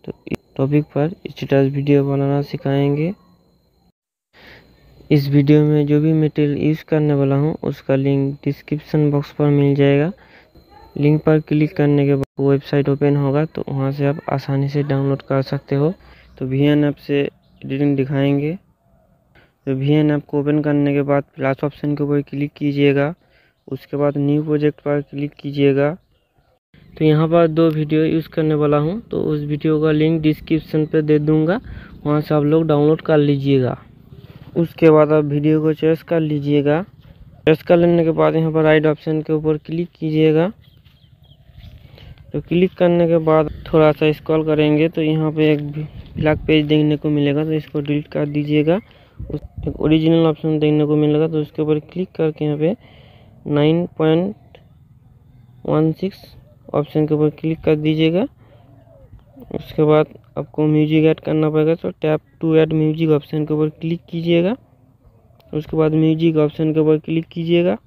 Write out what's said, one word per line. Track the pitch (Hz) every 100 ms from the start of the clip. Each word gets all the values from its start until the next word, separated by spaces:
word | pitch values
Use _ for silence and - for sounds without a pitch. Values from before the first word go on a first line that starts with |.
तो | - - -
इस | _ _ -
topic | 135 147 147
पर | - 151 190 -
status | - 135 139 135
video | 139 143 143
बनाना | 139 139 139 143
सिखाएंगे। | 143 143 139 139 143 143 165 208 _ _ _ _ _ _ _ _ _ _ _ _ - - _ _ _ - -
इस | 147 139
वीडियो | 143 143 151
में | 151 151 147
जो | 147
भी | 156
material | 160 151 - 147 143
यूज़ | 147 156
करने | - 156 151
वाला | 143 139 139
हूँ, | 151 -
उसका | - 147 - 135
link | 139 139 139 143
description | 143 139 - 151 - 156 147
box | 143 143
पर | - 147
मिल | 143 143
जाएगा। | 143 139 139 156 - _ - _ - _ - - -
link | 147 151
पर | 160 156
click | - 151 151 -
करने | 147 143 139
के | 139
बाद | 135 - 139
website | 139 - 147 139
open | 139 147 143
होगा, | 139 143 156
तो | - -
वहाँ | 139 135
से | 147 139
आप | 151 -
आसानी | 143 - 139 139
से | 147
download | 143 135 139 135
कर | - 135
सकते | 135 139 -
हो। | 139 151 190 - - - -
तो | 131
वीएन | 135 143 147
ऐप | 147 143
से | - 143
एडिटिंग | 143 _ _ _ 135 135 143 139
दिखाएंगे। | 131 139 139 143 147 180 _ _ _ _ _ _ _ _ _ _ -
तो |
वीएन | 135 135 151 151
ऐप | 147 -
को | 147
open | 143 151
करने | 147 147 143
के | 143
बाद | 143 143 - -
प्लस | 135 135
option | 147 - 147 147
के |
ऊपर | 143 143
click | 139 139 147
कीजिएगा, | - 147 143 143 139 143 175 _ _ _ _ -
उसके | 135 - 139
बाद | 143 143
new | 143 151
project | 151 151 147 -
पर | 143 147
click | 143 143 147
कीजिएगा। | - 139 143 139 135 147 180 _ _ _ _ _ _ _ _ -
तो | -
यहाँ | 156 151 160
पर | 170 165
दो | 156 165
video | 156 151 156
use | 160 165 151
करने | - 156
वाला | 151 147 147
हूँ, | 151 208
तो | - -
उस | - 151
video | 147 147 160 156
का | 156
link | 151 156 165
description | 156 151 - 160 - 156 151
पे | 160
दे | 151 151
दूँगा, | 147 156 156 214 - - - -
वहाँ | 147 151
से | 151
आप | 151
लोग | 147 160 160
download | 147 147 160
कर | - 156
लीजिएगा। | 147 143 139 135 127 - - - - - - - - -
उसके | 165 - 160
बाद | 151 151
आप | 156
video | 147 147 151 156
को | 156
choice | 151 156 160
कर | - 170
लीजिएगा। | 156 151 143 147 143 151 202 - - - - - -
Choice | 156
कर | - 175
लेने | 175 170
के | 165
बाद | 156 156 160
यहाँ | 160
पर | 156
right | 156 156 156
option | 147 - 156
के | 151
ऊपर | 156 156 151
click | - 160 175
कीजिएगा। | _ 160 156 156 156 180 - - _ _ _ _ _ _ - - - - - - - - - -
तो | 147
click | - 170 185
करने | - 175 175 170
के | 165
बाद | 160 160 151 - -
थोड़ा | 160 151
सा | 151 156
scroll | 151 - 160 156
करेंगे, | 151 151 151 165
तो | 170
यहाँ | 156 156 156
पे | 156 156
एक | 147 147 147 151 - -
ब्लैंक | - 151 151 -
page | 156 147
देखने | 151 151 151
को | 156
मिलेगा, | 147 143 143
तो | 156
इसको | 156 147 151
delete | 147 147 151
कर | 151 147
दीजिएगा। | 147 147 151 151 185 - - - -
उस, | - 147 - - 151
एक | -
original | 151 160 160 165 165
option | 151 160 156
देखने | 151 151 147
को | 151
मिलेगा, | 151 151 160
तो | 156
उसके | 151 -
ऊपर | 151 151
click | 151 175 185
करके | - 160 151
यहाँ | 151 147
पे | 156 226 - - - - - - -
nine | 147 151 165 175 -
point | 156 160 190 214 - - - _ _ - _ - _ - - - -
one | 151 160
six | 156 190 - - - - - -
option | - 147 156 151
के |
ऊपर | 151 151
click | 147 160 160
कर | - 156
दीजिएगा। | 151 156 160 175 269 _ - - _ - _ - - - _ - -
उसके | - - -
बाद | 151 151 151 - _ -
आपको | 147 - 151
music | 151 151 156
ऐड | 156 160
करना | - 156 156
पड़ेगा, | 156 156
तो | 165 -
tap | - 156 151 _ _
to | 165 156
add | 156
music | 160 156 156 160
option | 147 - 156 151
के |
ऊपर | 151 156
click | 156 165 170 _
कीजिएगा। | 170 170 170 180 254 _ _ _ _ _ _ _ _ _
उसके | 151 156 160
बाद | 156
music | 156 160 160 165 156
option | 151 - 156
के | 156
ऊपर | 156 156
click | 156 160 165
कीजिएगा। | 175 165 170 175 214